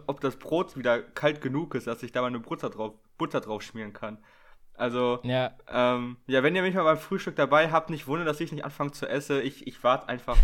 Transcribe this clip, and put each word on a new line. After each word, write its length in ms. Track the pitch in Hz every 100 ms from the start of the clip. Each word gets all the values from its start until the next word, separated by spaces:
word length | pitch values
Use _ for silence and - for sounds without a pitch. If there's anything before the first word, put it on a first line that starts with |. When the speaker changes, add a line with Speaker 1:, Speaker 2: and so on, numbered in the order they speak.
| -
Speaker 1:
ob 140 | 143
das 160 | 139 -
Brot 400 | - 165 180 135
wieder 260 | 123 120
kalt 380 | - - 151 151
genug 340 | 135 139 165
ist, 120 | 127 117
dass 160 | 117
ich 100 | 120
da 80 | 127
meine 160 | 123 123
Butter 300 | 113 165 120
drauf, 220 | 101 107 - _ -
Butter 220 | 160 139
drauf 220 | 110 107
schmieren 300 | - 113 107
kann. 240 | 101 110 107 - _ - - -
Also, 460 | - 123 123 123 120
Speaker 2:
Ja. 320 | 120 127 127 - -
Speaker 1:
ähm, 500 | 120 123 123 123 123 -
ja, 160 | 131
wenn 120 | 139
ihr 60 | 180
mich 140 | 185
mal 100 | 185
beim 140 | 160 151
Frühstück 360 | - 196 185
dabei 360 | 156 139 147 160
habt, 160 | 160 165
nicht 180 | 160 -
wundern, 200 | 156 165
dass 140 | 147
ich 120 | 165
nicht 120 | 151
anfange 280 | - - 143
zu 160 | - -
essen. 320 | 139 143 139
Ich, 240 | 127 - -
ich 160 | -
warte 260 | 120 131 -
einfach, 280 | 123 - 123